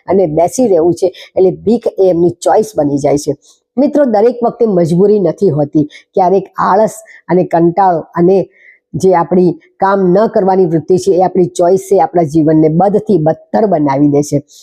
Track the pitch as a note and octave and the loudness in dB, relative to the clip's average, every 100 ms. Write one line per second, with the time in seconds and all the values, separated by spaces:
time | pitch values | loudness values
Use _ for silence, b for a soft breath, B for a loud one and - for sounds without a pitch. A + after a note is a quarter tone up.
0 | - F#3+ F3 D#3 F3 - A#3+ F3 E3+ E3+ | -4 0 0 0 -2 0 0 2 0 0
1 | F3+ B B - F#3 D#3+ E3+ A#3 - - | -4 B B 0 0 0 -2 -2 -4 0
2 | F#3+ E3+ F3 - F3 F#3+ G#3+ D#3 C#3+ C#3+ | 0 2 0 0 0 0 -2 -4 -2 -2
3 | C#3 C#3+ - - b b _ - C#4+ D4+ | -2 -2 -4 -8 b b _ -2 -2 0
4 | C#4 G#3 A#3 A#3+ A#3 - A3+ F3+ E3 E3+ | 0 2 0 0 -6 -2 -2 0 0 2
5 | G3+ G#3 F3 - G3 D3 D3 D#3 D3 B | 2 2 0 0 -2 0 -2 -2 -4 B
6 | B - F3+ G3 F#3+ - F3 F#3+ A3 - | B -2 0 0 -2 -4 -2 0 0 -4
7 | B B - F3+ E3 E3 E3+ E3+ F#3+ E3 | B B -4 -2 0 0 0 2 0 0
8 | - - F3 G3 - b b b _ D3 | -6 -2 2 2 -2 b b b _ -2
9 | F#3 F3 - F3+ F3+ - _ _ F#3+ G3+ | 0 0 0 0 0 -2 _ _ -2 0
10 | F#3 F3+ A3+ A3 F#3+ F#3 F3+ D#3+ - F3+ | 2 2 0 0 0 0 0 -2 0 -2
11 | G3 F3+ F3+ F#3 F3 - F3 F#3+ - F#3+ | 0 0 0 0 -2 0 0 0 0 -2
12 | D#3+ F3 D#3 D#3+ D3+ D#3 D#3 D#3+ G3+ G#3 | 0 -2 0 0 2 2 2 2 0 0
13 | G#3 F3+ D#3 D#3+ _ G#3 G#3+ E3 D3 C#3 | 0 0 0 -4 _ -4 0 0 0 0
14 | D3 C#3+ D3 C#3+ - b | 0 0 -2 -6 -6 b